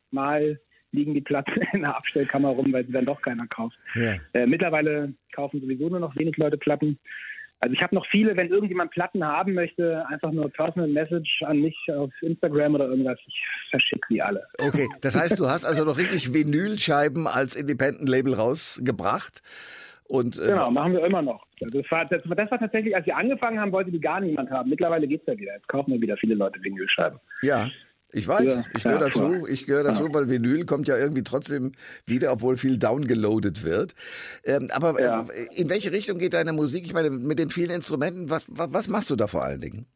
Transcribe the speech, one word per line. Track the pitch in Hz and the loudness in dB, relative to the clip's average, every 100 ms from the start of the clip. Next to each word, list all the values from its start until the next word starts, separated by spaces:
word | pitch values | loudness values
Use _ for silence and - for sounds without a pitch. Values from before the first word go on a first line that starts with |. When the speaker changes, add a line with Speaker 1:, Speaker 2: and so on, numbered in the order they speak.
| - | -8
Speaker 1:
mal | 135 139 151 151 151 _ _ _ | -4 0 2 2 -2 _ _ _
liegen | 143 147 | -2 0
die | 143 | 0
Platten | 135 143 139 - | 0 -2 0 -2
<laughs> | 180 | 0
in | 196 | 0
der | 147 123 | -2 -4
Abstellkammer | - 147 139 139 139 | -2 0 0 2 2
rum, | 127 135 | 2 2
weil | 131 127 | 2 0
sie | |
dann | 127 | 0
doch | 127 139 | 0 -2
keiner | 139 117 117 | -4 -4 -6
kauft. | - - - - | -6 -8 -8 -8
Speaker 2:
Ja. | 117 117 95 - | -2 -2 -2 -2
Speaker 1:
Äh, | 120 123 | 2 4
mittlerweile | 160 175 156 151 147 143 131 _ | 4 2 2 2 0 -2 -8 _
kaufen | - 139 147 | -8 -6 -4
sowieso | 131 127 160 | -4 -4 -2
nur | 180 | -2
noch | 165 139 | -4 -2
wenig | 160 151 | -2 0
Leute | 151 147 | 0 0
Platten. | - 143 151 143 - - - - - - | 0 2 0 -2 -6 -16 -14 -14 -14 -2
Also | 123 | 0
ich | 131 | 2
habe | 180 | 2
noch | 190 - | 2 2
viele, | 202 220 185 | 4 4 4
wenn | 170 | 4
irgendjemand | 196 208 180 165 | 4 2 0 -2
Platten | 175 180 196 156 | -2 -2 0 0
haben | 151 190 | 0 0
möchte, | 185 165 - 170 160 139 | 0 0 0 0 0 -4
einfach | 151 160 | -4 -2
nur | 156 147 | 0 -2
Personal | - 160 175 160 | 0 -2 0 0
Message | 147 156 170 151 - | 2 0 -2 -2 -2
an | 156 151 | 2 2
mich | 156 - - | 2 0 -4
auf | 143 139 - | -2 -2 -4
Instagram | 165 165 170 147 147 147 | -4 0 2 2 4 4
oder | 131 | 2
irgendwas. | 131 131 123 - | 2 0 -2 -6
Ich | - - - - | -8 -6 -6 -4
verschicke | 135 - - - | 0 0 -2 0
sie | 110 | 0
alle. | 90 98 - - | 0 -2 -6 -2
Speaker 2:
Okay, | 143 147 123 - | 0 2 0 0
das | 135 143 | 0 2
heißt, | 170 202 | 4 4
du | 135 | 2
hast | 160 | 2
also | 139 151 | 2 2
noch | 156 143 | 2 2
richtig | 180 185 127 | 2 0 2
Vinylscheiben | 156 151 147 202 214 - 143 151 139 156 | 2 4 2 2 -2 2 4 4 2 0
als | 123 135 - | 0 0 -2
Independent-Label | 143 127 135 - 139 131 135 | -2 2 0 0 2 4 4
rausgebracht? | 110 113 160 - - 123 98 92 120 - - - - - - - - - | 2 2 0 -4 -4 -2 0 0 0 -4 -16 -20 -20 -18 -18 -20 -20 -4
Und, | 131 120 - | 0 0 0
äh, | - | 2
Speaker 1:
Genau, | 196 127 | 2 4
machen | 131 165 | 2 2
wir | 180 | 2
immer | 170 190 | 2 2
noch. | 143 110 - - | 0 -4 -10 -12
Also | 117 135 | -6 -4
das | 139 | 0
war, | 165 156 | 0 0
das, | 175 | -2
das | 165 165 214 | -2 -2 -2
war | 247 | -2
tatsächlich, | 220 220 220 190 | -2 -2 0 0
als | |
wir | 160 156 | 0 0
angefangen | 220 277 233 220 | 0 0 -2 0
haben, | 202 | 0
wollte | 190 190 | 0 -2
die | 170 | -2
gar | 151 175 | -2 -2
niemand | 190 147 127 | -2 -2 -2
haben. | 131 123 | -2 -2
Mittlerweile | 147 170 165 143 | 0 2 2 0
geht's | 156 - | -2 -4
ja | 104 | -6
wieder. | 98 | -8
Jetzt | - - | -12 -6
kaufen | 139 139 | -4 0
ja | 123 | 0
wieder | 110 104 | 0 0
viele | 110 107 | 2 2
Leute | 98 98 | 0 -2
Vinylscheiben. | 98 98 95 - 87 - _ - | -8 -6 -2 0 0 -2 _ -4
Speaker 2:
Ja. | 135 127 104 - - _ _ | 0 0 0 -6 -20 _ _
Ich | - 95 | -6 0
weiß, | 127 131 123 | 2 4 2
Speaker 1:
Ja, | 117 | -2
Speaker 2:
ich | 113 | -2
gehöre | 120 147 | 2 2
Speaker 1:
ja, | |
Speaker 2:
dazu, | 143 120 | 2 2
Speaker 1:
voll. | 151 180 156 | 2 0 -2
Speaker 2:
ich | 131 - | -6 0
gehöre | 139 | 2
dazu, | 143 110 156 | 2 2 2
Speaker 1:
Ja. | |
Speaker 2:
weil | 147 127 | 0 2
Vinyl | 127 117 151 | 2 2 2
kommt | 175 143 147 | 0 -2 2
ja | 127 | 2
irgendwie | 143 139 | 2 0
trotzdem | 104 135 - 143 131 - - - - | -2 -4 -4 -4 -4 -8 -20 -16 -4
wieder, | 123 147 | 0 2
obwohl | 123 120 127 | 0 0 2
viel | 131 123 | 2 2
downgeloadet | 107 127 135 113 104 107 101 76 | 2 2 2 2 2 2 0 -2
wird. | 78 90 165 - - - - - - | -2 0 -2 -6 -16 -14 -14 -10 0
Ähm, | 139 127 | 0 0
aber, | 135 165 143 | 0 0 2
äh, | |
Speaker 1:
Ja. | 127 113 117 - 120 | 2 2 -2 -8 -10
Speaker 2:
in | - 156 | -4 0
welche | 196 190 | 0 0
Richtung | 190 208 180 | -2 -4 -2
geht | 175 | 0
deine | 170 165 | 0 0
Musik? | 156 147 160 170 | 0 0 -2 -4
Ich | |
meine, | 170 156 | 0 0
mit | 135 131 156 | 0 -2 0
den | 156 | -2
vielen | 175 170 | 0 -2
Instrumenten, | 175 - 156 151 180 160 | -2 -4 -2 -2 -4 -4
was, | 160 - | -6 -6
wa-, | - 165 | -8 -4
was | 170 185 | -4 -2
machst | 175 - | -4 -2
du | 127 | -2
da | 107 | 0
vor | 82 | -2
allen | 65 69 | -4 -6
Dingen? | 69 104 120 | -8 -12 -16